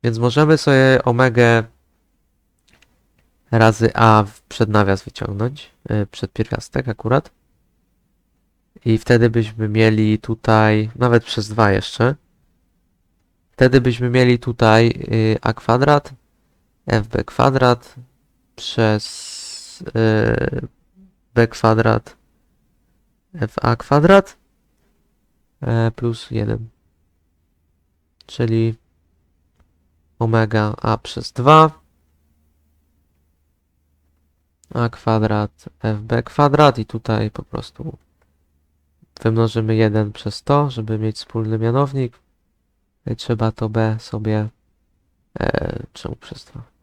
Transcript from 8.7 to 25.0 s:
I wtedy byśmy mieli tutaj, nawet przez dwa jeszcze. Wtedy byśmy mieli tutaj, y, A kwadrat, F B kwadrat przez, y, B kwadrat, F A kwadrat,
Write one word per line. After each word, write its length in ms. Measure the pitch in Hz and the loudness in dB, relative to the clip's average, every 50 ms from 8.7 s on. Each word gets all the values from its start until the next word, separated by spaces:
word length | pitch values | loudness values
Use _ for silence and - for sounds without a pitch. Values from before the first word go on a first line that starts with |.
| _ - _ | _ -8 _
I 120 | 123 113 | -2 -2
wtedy 320 | 110 - - 123 117 117 117 | -2 2 2 2 4 4 2
byśmy 400 | 113 117 110 107 110 113 110 107 | 2 0 -4 -4 -6 -6 -6 -2
mieli 500 | 104 110 110 110 110 107 107 107 107 107 | 0 2 2 4 4 2 2 0 0 -2
tutaj, 680 | - - 113 113 - - 110 110 110 107 107 107 107 110 117 | -2 -8 -8 -6 0 2 2 4 4 4 2 0 -2 -4 -4
nawet 280 | - 123 123 117 117 - | -2 0 2 2 2 0
przez 260 | - - - 104 107 | 0 -8 -8 -8 -6
dwa 220 | 107 113 110 101 | -2 0 2 2
jeszcze. 440 | 98 101 98 - - - 113 123 151 - _ _ _ _ _ _ _ _ _ _ _ _ _ _ _ _ _ _ _ _ _ _ _ _ _ _ | 2 0 -2 -6 -4 -2 0 0 0 -4 _ _ _ _ _ _ _ _ _ _ _ _ _ _ _ _ _ _ _ _ _ _ _ _ _ _
Wtedy 300 | _ - 127 127 127 131 | _ 2 2 4 4 4
byśmy 280 | 120 127 117 117 123 123 | 2 2 -2 -2 -4 0
mieli 300 | 120 127 127 123 123 120 | 2 2 4 4 2 0
tutaj, 680 | - 127 117 - 117 110 107 113 117 117 - - - - | -2 -8 -2 2 4 4 6 6 4 4 0 -4 -6 -4
y, 260 | - 113 110 110 110 - | -2 0 0 0 0 0
A 120 | - - 110 | -2 -4 -4
kwadrat, 600 | - - - 117 123 139 147 147 147 - - 135 _ _ _ _ _ _ _ _ _ _ _ _ _ _ | -4 -2 0 0 2 2 2 2 0 0 -6 -20 _ _ _ _ _ _ _ _ _ _ _ _ _ _
F 220 | - - 110 107 | -2 -2 -2 -2
B 160 | 110 - - 110 | -2 -6 -6 -6
kwadrat 720 | - - - 123 135 131 131 127 123 123 120 - - - 127 123 _ _ _ _ _ _ _ _ _ _ | -6 -2 0 0 2 2 2 2 2 2 0 -4 -20 -20 -20 -20 _ _ _ _ _ _ _ _ _ _
przez, 1300 | - - - - - 113 107 107 107 - - - - - - - - - - - - - - - - - - - | -16 -14 -10 -4 -2 0 0 0 -2 -4 -10 -16 -16 -18 -16 -16 -18 -16 -18 -18 -18 -20 -20 -20 -18 -18 -6 -2
y, 720 | 120 113 110 110 110 110 113 113 117 120 - - 127 - - _ _ _ _ _ 190 - _ _ _ _ _ _ | 0 0 2 2 2 0 0 0 -2 -4 -4 -6 -8 -12 -12 _ _ _ _ _ _ -20 _ _ _ _ _ _
B 140 | 120 117 | 0 0
kwadrat, 680 | 113 - - - 113 113 110 113 113 110 113 - - - _ _ _ _ _ _ _ _ _ _ _ _ _ _ _ _ _ _ _ _ _ _ _ _ | 0 0 0 0 2 2 2 2 0 0 0 -4 -8 -20 _ _ _ _ _ _ _ _ _ _ _ _ _ _ _ _ _ _ _ _ _ _ _ _
F 220 | 170 120 110 _ - | -8 -8 -6 _ -4
A 140 | - 117 117 | -2 -2 -4
kwadrat, 600 | - - - 143 147 147 175 190 196 190 - - _ _ _ _ _ _ _ _ _ _ _ _ _ | -4 -2 0 2 2 4 6 6 6 4 2 -14 _ _ _ _ _ _ _ _ _ _ _ _ _